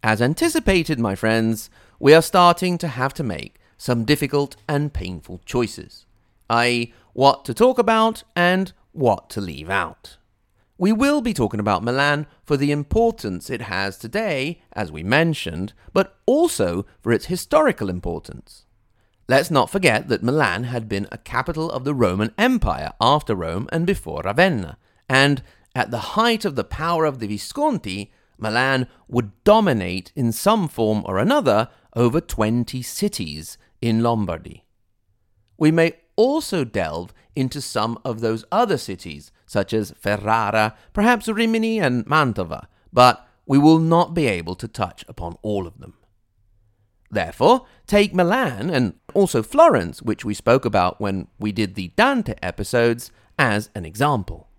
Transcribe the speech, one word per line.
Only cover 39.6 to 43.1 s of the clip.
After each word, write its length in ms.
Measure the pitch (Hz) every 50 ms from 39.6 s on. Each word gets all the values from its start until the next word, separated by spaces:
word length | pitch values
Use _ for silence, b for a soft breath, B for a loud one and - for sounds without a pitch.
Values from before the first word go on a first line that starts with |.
| 95 - -
as 220 | 110 104 90 - _
Ferrara, 800 | - 101 104 101 98 104 110 113 110 101 107 110 107 110 - b b b b
perhaps 360 | 220 202 233 247 220 214 226
Rimini 500 | 220 202 233 226 226 226 220 226 226 220
and 260 | 185 135 123 123 107
Mantova, 600 | - 147 156 147 127 107 104 92 80 78 - - - _ _ _ _ -
but 340 | 120 123 123